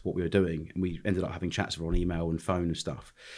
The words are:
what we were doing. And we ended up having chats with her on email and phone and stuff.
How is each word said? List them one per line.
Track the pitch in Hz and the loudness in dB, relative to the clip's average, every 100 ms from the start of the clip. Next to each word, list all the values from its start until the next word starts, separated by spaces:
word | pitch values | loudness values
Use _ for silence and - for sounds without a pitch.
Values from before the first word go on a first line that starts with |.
what | 92 87 | -4 0
we | |
were | 85 | 2
doing. | 98 90 82 80 | 4 4 0 -4
And | - | -2
we | 92 82 | -2 0
ended | 104 92 | 0 0
up | 90 | 0
having | 87 90 | -2 -2
chats | - 90 - | -2 -2 -2
with | |
her | 82 | 0
on | 87 | 2
email | 87 85 82 | 2 2 0
and | 82 | 0
phone | - 90 | 0 2
and | 85 78 | 2 0
stuff. | - 71 - - - | -4 -6 -10 -20 -18